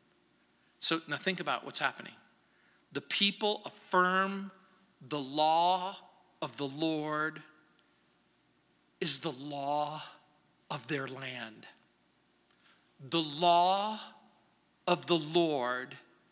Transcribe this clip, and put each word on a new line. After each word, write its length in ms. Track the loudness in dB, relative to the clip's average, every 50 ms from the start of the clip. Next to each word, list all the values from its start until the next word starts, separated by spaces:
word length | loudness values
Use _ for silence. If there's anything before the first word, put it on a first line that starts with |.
| _ _ _ _ _ _ _ _ _ _ _ _ _ _ _ -2
So 220 | 0 0 0 0 -2
now 100 | -6 -8
think 220 | -4 -2 -2 -4 -2
about 240 | -2 -2 -2 -2 -4
what's 160 | -4 -2 -2
happening. 360 | 0 -2 -2 -6 -12 -18 -18 -20 _ _ _ _ _ _ _ _ _ _ _ _ _ _
The 100 | -10 -10
people 600 | -6 -4 0 2 4 2 2 2 -2 -2 -2 -2 -6
affirm 840 | -12 -14 -16 -6 0 2 4 4 4 4 2 0 0 -2 -6 -8 -10 -14 -18 _ _ _ _ _ _ _ -20
the 180 | -10 -6 -6 -6
law 800 | -4 -2 0 2 4 4 6 6 4 4 2 2 -2 -6 -8 -12 -16 -20 _ _ _ _ _ _
of 160 | -8 -8 -6
the 100 | -6 -6
Lord 760 | -6 -4 -2 0 0 0 0 -2 -2 -2 -2 -2 -2 -4 -8 -14 -20 _ _ _ _ _ _ _ _ _ _ _ _ _ _ _ _ _ _ _ _ _ _ _ _ _ _ _ _ _ 0
is 200 | 2 4 4 4
the 120 | 2 -2
law 720 | -6 -8 -8 -8 -6 -4 -2 -2 0 0 0 -2 -4 -8 -12 -14 -18 -20 _ _ _ _ _ _ _ _ _ -8
of 160 | -8 -8 -6
their 200 | -4 -4 -4 -4
land. 600 | -6 -8 -10 -10 -10 -10 -10 -12 -14 -14 -16 -20 -20 -20 _ _ _ _ _ _ _ _ _ _ _ _ _ _ _ _ _ _ _ _ _ _ _ _ -20
The 220 | -8 -2 -2 0
law 760 | 0 -2 -2 2 4 6 6 6 6 6 4 2 0 -2 -4 -8 -10 -14 -18 -20 -20 _ _ _ _ _ _ _ _ _ _ _ _
of 180 | 0 0 2 2
the 120 | 2 2
Lord 840 | 2 2 2 4 4 4 4 4 2 0 0 -2 -4 -6 -8 -14 -18 -20 _ _ _ _ _